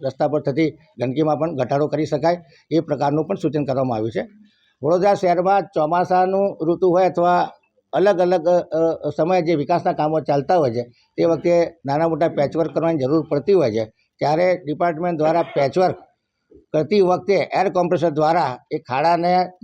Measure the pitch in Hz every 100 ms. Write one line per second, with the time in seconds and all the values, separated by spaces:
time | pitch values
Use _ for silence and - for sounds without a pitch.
0 | 135 - 151 147 143 131 156 - _ -
1 | 127 131 156 143 165 143 127 143 147 147
2 | 151 151 160 175 - _ _ 160 165 139
3 | 143 151 160 196 156 147 143 131 131 110
4 | 113 180 240 - _ _ _ _ 135 180
5 | 202 196 185 175 180 202 165 170 151 175
6 | 180 180 185 190 196 - 156 170 185 175
7 | 180 - 175 180 160 - _ _ _ 147
8 | 196 175 180 180 160 175 - 156 165 156
9 | 147 147 160 185 165 160 139 175 180 170
10 | 151 160 151 143 135 185 135 113 120 _
11 | _ - 165 160 160 170 165 - 139 143
12 | 165 156 160 151 139 160 156 160 165 160
13 | 131 160 143 147 147 190 127 107 110 _
14 | _ _ 143 156 180 180 147 147 175 156
15 | 175 160 151 170 160 151 139 180 180 -
16 | - _ _ _ _ - _ 156 156 208
17 | 180 180 180 190 127 147 190 185 170 170
18 | 170 147 156 170 143 123 _ 156 - 131
19 | 160 170 170 180 180 -